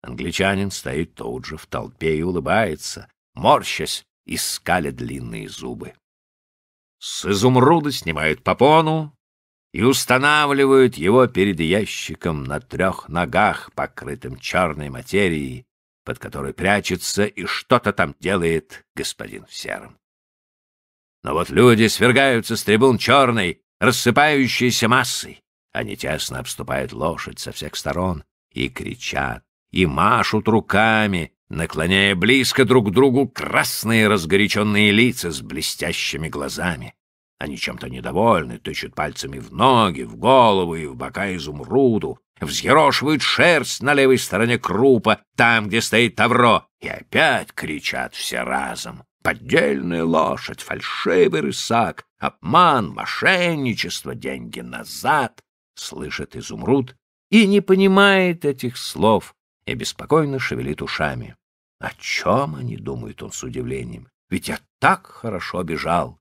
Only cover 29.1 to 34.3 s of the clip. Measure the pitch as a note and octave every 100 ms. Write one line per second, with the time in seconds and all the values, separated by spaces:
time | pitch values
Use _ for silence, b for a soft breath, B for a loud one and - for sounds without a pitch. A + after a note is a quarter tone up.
29.1 | - C#2 A#1 _ _ _ - F2+ C#2 G2
30.1 | A#2+ A#2 A2 G#2+ A2 - G2 A2 A2 G#2+
31.1 | F#2 D#2 _ _ - E2 - E2+ F#2+ G2
32.1 | F#2+ G#2 C3+ A#2+ - A2+ B2 G#2 F#2+ C#3
33.1 | B2 C3 - - C#3 - - A2 A2+ G#2+
34.1 | G2+ E2